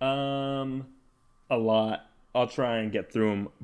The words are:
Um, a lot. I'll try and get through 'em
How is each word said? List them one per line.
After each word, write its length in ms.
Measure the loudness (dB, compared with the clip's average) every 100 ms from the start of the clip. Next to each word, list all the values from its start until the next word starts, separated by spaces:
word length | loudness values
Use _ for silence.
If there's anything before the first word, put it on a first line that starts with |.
Um, 880 | -2 0 -2 -2 -4 -4 -4 -6 -10 -18 _ _ _ _ _
a 60 | 0
lot. 500 | 4 4 2 -4 -10 _ _
I'll 120 | 0 0
try 300 | 0 0 0
and 140 | -2
get 180 | -4 -2
through 220 | 0 2
'em 160 | 0 -4 -10